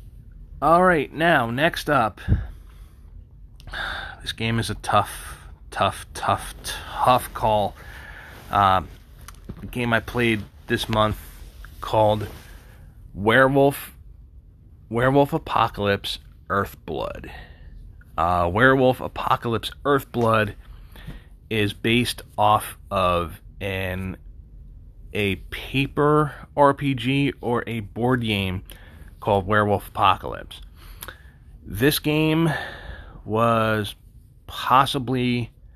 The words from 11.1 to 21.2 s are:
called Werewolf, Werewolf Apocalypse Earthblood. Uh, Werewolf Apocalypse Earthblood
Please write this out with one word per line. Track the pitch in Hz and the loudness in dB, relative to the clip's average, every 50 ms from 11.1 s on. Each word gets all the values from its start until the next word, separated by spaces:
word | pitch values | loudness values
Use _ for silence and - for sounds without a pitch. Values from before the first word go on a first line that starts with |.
| 101 - - - - - - - - - - - - - | 0 -4 -8 -16 -18 -18 -18 -18 -18 -18 -18 -18 -16 -14
called | - - - 110 110 107 107 104 104 - - - - - - - - - - - - - - - - - - | -8 -2 2 4 4 4 2 0 -2 -8 -12 -16 -18 -18 -20 -20 -20 -20 -20 -20 -20 -20 -20 -20 -20 -16 -8
Werewolf, | - 98 107 113 127 135 135 139 139 139 143 139 - - - - - - - - - - - - - - - - - - - - - - - | -2 2 4 6 8 8 6 6 6 4 4 4 0 -8 -14 -18 -20 -20 -20 -20 -20 -20 -20 -20 -20 -20 -20 -20 -20 -20 -20 -20 -20 -12 -6
Werewolf | 107 117 123 131 135 143 143 139 | -2 2 2 4 6 6 4 4
Apocalypse | - - - - - 110 113 110 - - 101 101 101 98 - - - - - - - - - - | 2 -4 -4 -2 0 2 2 2 0 0 0 0 0 0 -2 -8 -10 -10 -12 -18 -20 -18 -8 -4
Earthblood. | - 98 101 - - - - - 78 65 53 - - - - - - - - - - - - - - - - - - - - - - - | -2 -2 -2 -2 -6 -14 -10 -8 -6 -6 -6 -6 -8 -10 -14 -14 -16 -16 -18 -18 -20 -20 -20 -20 -20 -18 -20 -20 -20 -20 -20 -10 -4 0
Uh, | 82 87 87 87 87 87 | 0 2 2 2 2 2
Werewolf | 87 107 123 131 135 135 127 127 123 - | 2 4 6 6 6 6 4 2 2 0
Apocalypse | - 90 - - - - 131 127 - 120 117 107 - - - - - | -4 -10 -8 -6 -2 -2 -2 0 0 -2 -2 -2 -4 -6 -10 -6 -2
Earthblood | 139 143 135 - - - 120 117 110 110 110 107 107 - - - - - - - - - - - - - - | 0 0 0 0 -2 -2 0 2 2 4 2 2 0 -4 -12 -18 -20 -20 -20 -20 -20 -20 -18 -16 -16 -16 -16